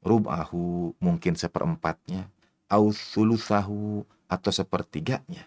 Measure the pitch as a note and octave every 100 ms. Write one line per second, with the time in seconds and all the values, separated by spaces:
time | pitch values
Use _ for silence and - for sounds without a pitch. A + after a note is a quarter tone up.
0 | - A2 G#2+ D#2 D#2+ F2 F2 F2 E2+ -
1 | F2+ E2+ F#2 E2 E2+ - E2 D#2+ E2 D#2+
2 | - F#2 F#2+ _ _ _ _ G#2 G#2+ G#2
3 | - - G#2+ A2+ - G#2 G2 G#2 G#2 G#2
4 | G2 _ _ F2+ - F#2 F#2 F2+ - D2+
5 | G2+ C3 - F3